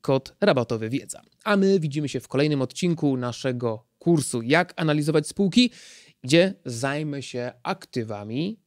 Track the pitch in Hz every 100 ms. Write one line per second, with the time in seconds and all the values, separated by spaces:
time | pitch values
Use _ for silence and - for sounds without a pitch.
0 | - 135 - - 135 135 117 113 110 139
1 | - - _ _ 214 202 190 196 156 147
2 | 143 127 - 135 151 143 127 - 175 165
3 | 147 127 123 - 135 123 120 110 _ _
4 | 170 165 - 117 117 156 175 - 160 151
5 | 147 151 151 - 202 240 240 - - -
6 | - _ 127 165 185 190 131 117 135 147
7 | 156 139 - 123 120 - - 190 - 127
8 | 110 104 104 127 185 226